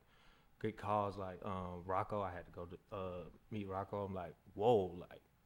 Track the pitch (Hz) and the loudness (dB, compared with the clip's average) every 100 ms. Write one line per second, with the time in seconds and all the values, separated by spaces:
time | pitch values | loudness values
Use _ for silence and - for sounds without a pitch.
0 | - - - - - - 110 104 101 104 | -18 -20 -20 -20 -20 -4 -4 -2 2 2
1 | 101 95 95 90 - 92 90 87 90 95 | 2 0 -6 -6 -4 -2 -2 -4 0 2
2 | 104 107 95 90 82 92 85 90 - 104 | 2 0 0 -4 -8 -10 -10 -10 -8 -6
3 | 92 90 80 - - 110 98 95 98 104 | -4 -4 -8 -14 -8 -6 -2 -2 -2 -2
4 | 98 92 85 - - 90 110 113 90 87 | -2 -4 -6 -10 -10 4 8 8 6 -2
5 | 80 80 - _ | -10 -14 -20 _